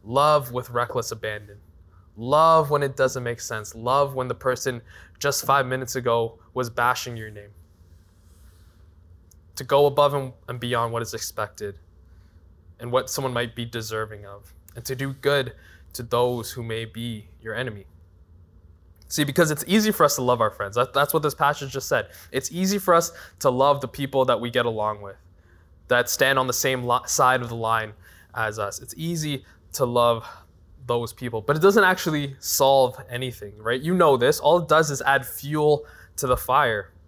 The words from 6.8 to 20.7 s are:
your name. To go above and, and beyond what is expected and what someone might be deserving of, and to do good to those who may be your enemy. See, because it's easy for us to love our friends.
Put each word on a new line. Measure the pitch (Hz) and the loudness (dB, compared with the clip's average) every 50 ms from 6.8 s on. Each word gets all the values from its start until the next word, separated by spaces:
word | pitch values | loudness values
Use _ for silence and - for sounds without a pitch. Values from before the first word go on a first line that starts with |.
| 120 123 123 - - 127 120 | 0 0 0 -2 -6 -10 -10
your | 113 110 107 | -12 -12 -14
name. | 104 104 101 104 104 - - _ _ _ - _ - - _ _ _ _ _ _ - _ - - _ _ - - _ _ - - _ - _ _ - - _ _ - - _ _ _ | -16 -18 -20 -20 -20 -20 -20 _ _ _ -20 _ -20 -20 _ _ _ _ _ _ -20 _ -20 -20 _ _ -20 -20 _ _ -20 -20 _ -20 _ _ -20 -20 _ _ -20 -20 _ _ _
To | - 135 | -14 -4
go | 123 139 143 147 | 2 4 6 6
above | 143 131 143 143 143 139 | 6 4 4 2 2 2
and, | 143 135 131 127 - - | -2 -6 -6 -12 -18 -12
and | - 123 123 | -12 -10 -8
beyond | 120 120 123 117 117 117 | -4 -2 -2 0 -2 -2
what | 117 117 117 | -2 -4 -6
is | 110 - | -6 -8
expected | 110 - - - - 107 104 - - 107 101 98 - - _ _ - - - - - - - _ - _ - - _ _ - - _ | -10 -10 -10 -6 -6 -8 -8 -8 -12 -12 -12 -12 -14 -20 _ _ -20 -20 -20 -20 -20 -20 -20 _ -20 _ -20 -20 _ _ -20 -20 _
and | 117 120 | -8 0
what | 120 127 131 - | 0 0 0 0
someone | - - 135 131 123 | -6 -4 -4 -2 -2
might | 120 123 117 - | -2 -4 -4 -6
be | - 117 | -10 -10
deserving | 117 - 117 110 110 110 110 110 107 110 101 101 | -8 -6 -8 -8 -6 -6 -6 -6 -6 -10 -16 -16
of, | 98 101 101 - - - - _ - - | -18 -18 -20 -20 -20 -20 -20 _ -20 -18
and | 120 113 | -14 -10
to | - 131 | -10 -8
do | 123 139 139 135 | -6 -6 -8 -8
good | 131 - 139 143 139 131 120 - - - - - - - - - | -2 0 2 2 2 0 -2 -8 -16 -20 -20 -20 -20 -20 -16 -12
to | - 123 | -12 -6
those | 117 - 120 123 123 123 120 110 - | -2 0 2 2 2 0 -4 -6 -8
who | - 127 | -10 -10
may | 117 113 113 113 113 | -8 -8 -6 -8 -8
be | 110 - 113 117 120 113 107 - - - - | -10 -10 -10 -8 -8 -8 -10 -12 -18 -20 -16
your | - 110 107 | -12 -8 -8
enemy. | 110 131 123 107 101 95 - - - - _ _ _ - _ - - - _ _ - _ - - _ _ _ _ _ - | -6 -6 -8 -10 -12 -18 -20 -20 -20 -20 _ _ _ -20 _ -20 -20 -20 _ _ -20 _ -20 -20 _ _ _ _ _ -16
See, | - - - 147 | -10 -2 -2 -2
because | 143 139 180 170 156 | 0 2 2 2 2
it's | 151 143 - | 2 -4 -2
easy | - 185 220 214 214 | 2 2 2 2 2
for | - - 165 | 2 4 2
us | 143 - | 2 2
to | - | 0
love | 127 123 123 117 | 0 0 2 2
our | 113 107 | 2 -2
friends. | - - 107 98 | -2 -4 -10 -4